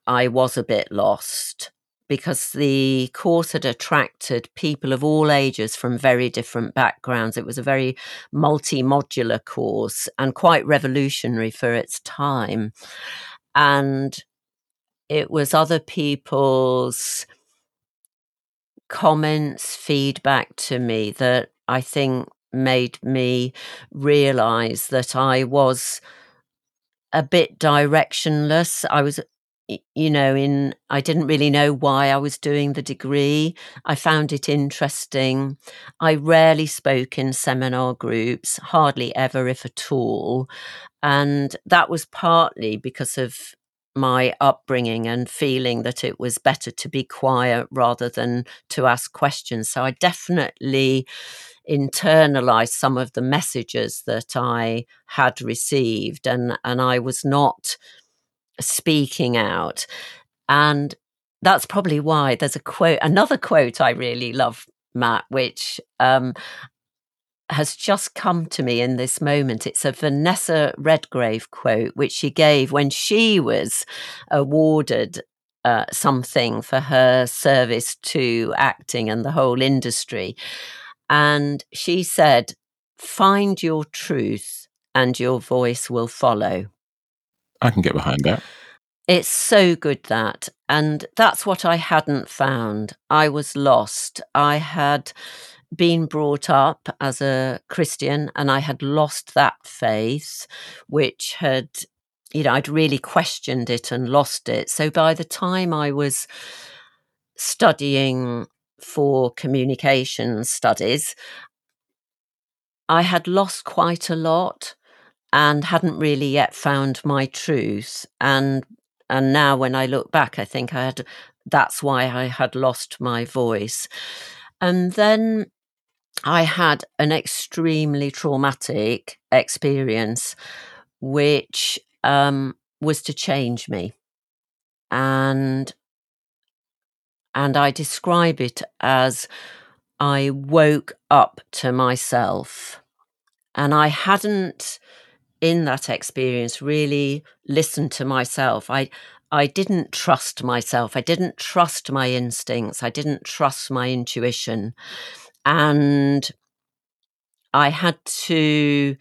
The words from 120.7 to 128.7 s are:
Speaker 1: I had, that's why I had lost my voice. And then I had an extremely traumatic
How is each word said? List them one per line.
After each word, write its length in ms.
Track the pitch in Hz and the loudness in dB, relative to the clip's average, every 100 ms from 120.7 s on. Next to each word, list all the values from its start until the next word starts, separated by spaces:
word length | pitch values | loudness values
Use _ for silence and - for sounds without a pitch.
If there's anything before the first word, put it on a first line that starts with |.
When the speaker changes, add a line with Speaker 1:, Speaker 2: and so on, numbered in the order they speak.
Speaker 1:
I 120 | 139 131 | -4 -6
had, 200 | 131 - - - _ - | -6 -14 -18 -20 _ 0
that's 380 | 147 - - | 2 2 0
why 220 | 143 131 127 | -2 0 0
I 200 | 123 127 | -2 -4
had 300 | 123 131 127 | -2 -2 0
lost 440 | 131 120 - - | -2 -2 -8 -8
my 260 | 120 117 120 | -4 -4 -4
voice. 640 | 131 120 110 107 - - - - - - - - _ | -2 -2 -2 -4 -8 -10 -14 -14 -16 -18 -20 -20 _
And 340 | 180 180 180 | 0 2 0
then 580 | 185 214 214 226 220 202 _ _ _ _ _ _ - | 2 2 4 2 -2 -4 _ _ _ _ _ _ -8
I 200 | - 170 | 0 2
had 400 | 165 175 170 147 - - | 2 2 2 2 -4 -2
an 140 | 151 | 0
extremely 1000 | 156 - - - - 165 156 151 143 143 | 0 -4 -8 -8 -2 0 0 0 -2 -4
traumatic 1080 | - 160 135 139 131 - | -4 -4 0 0 -2 -6